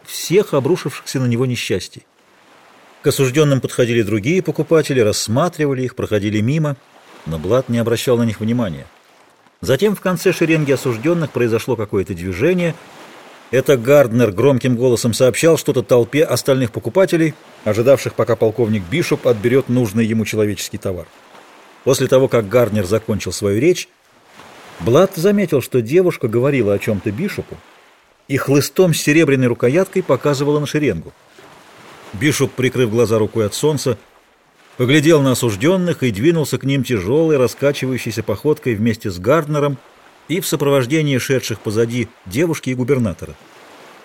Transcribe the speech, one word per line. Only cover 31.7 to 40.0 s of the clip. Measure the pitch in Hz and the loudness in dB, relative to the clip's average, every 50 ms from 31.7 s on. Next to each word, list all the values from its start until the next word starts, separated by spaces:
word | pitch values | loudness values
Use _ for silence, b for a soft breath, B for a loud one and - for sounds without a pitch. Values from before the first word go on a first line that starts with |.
| - - - - - - - - - | -20 -20 -20 -20 -20 -20 -20 -16 -8
Бишоп, | 95 123 151 120 - 135 - | -4 -2 -2 0 0 -2 -2
прикрыв | - - 120 95 - 123 127 107 | -2 -2 -2 0 0 0 0 2
глаза | 107 117 120 101 113 110 | 2 2 2 2 2 2
рукой | 107 98 - 113 107 | 0 0 0 -2 -2
от | 101 - | -2 -2
солнца, | - - 151 156 131 - 135 110 - - _ _ _ _ _ _ _ _ _ _ _ _ _ - | -2 -2 0 0 0 -2 -4 -4 -4 -8 _ _ _ _ _ _ _ _ _ _ _ _ _ -6
поглядел | - 127 120 143 156 135 160 170 147 | -2 0 2 4 4 6 6 6 6
на | 135 135 | 4 2
осуждённых | 123 - 127 120 101 92 117 160 190 185 180 175 160 - 135 | 2 0 0 -2 -2 0 0 0 2 2 0 -2 -2 -2 -2
и | 123 | -2
двинулся | 104 95 117 165 175 165 147 - - | 0 0 2 2 2 2 0 -2 -4
к | 120 - | -4 -2
ним | 135 139 139 117 | -2 -2 -2 0
тяжёлой, | - 127 101 85 98 131 156 165 160 156 | -2 -2 -2 0 0 0 2 2 2 2
раскачивающейся | 135 127 113 - - 135 143 139 - 143 131 127 113 - 120 104 110 104 | 2 2 0 0 0 -2 -2 0 -2 -4 -4 -4 -4 -6 -6 -6 -6 -4
походкой | - 107 - - 147 151 - - 131 117 | -4 -6 -2 0 -2 -2 0 -2 -2 -2
вместе | 98 110 120 - - - 110 | 0 0 0 -2 -2 -6 -8
с | 87 90 | -8 -2
Гарднером | 92 117 147 165 156 147 151 147 143 143 139 123 - - _ _ | 0 2 2 2 0 -2 -2 -2 -2 -2 -4 -6 -12 -20 _ _